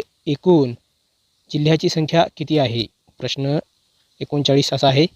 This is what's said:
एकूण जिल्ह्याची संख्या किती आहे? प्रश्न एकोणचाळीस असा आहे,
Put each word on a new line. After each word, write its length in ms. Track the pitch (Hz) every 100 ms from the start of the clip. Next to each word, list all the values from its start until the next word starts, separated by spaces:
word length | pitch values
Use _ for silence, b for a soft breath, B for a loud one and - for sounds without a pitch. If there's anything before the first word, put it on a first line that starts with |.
| - _ -
एकूण 480 | 143 185 170 127 117 _ _ _ _ _ _ -
जिल्ह्याची 400 | 151 151 160 175
संख्या 380 | 165 156 165 170 -
किती 200 | 147 151
आहे? 280 | 113 120 104 _ _ -
प्रश्न 380 | 127 - 139 151 - _ _ _ _ -
एकोणचाळीस 540 | 135 147 135 139 -
असा 140 | 135 139
आहे, 180 | 135 175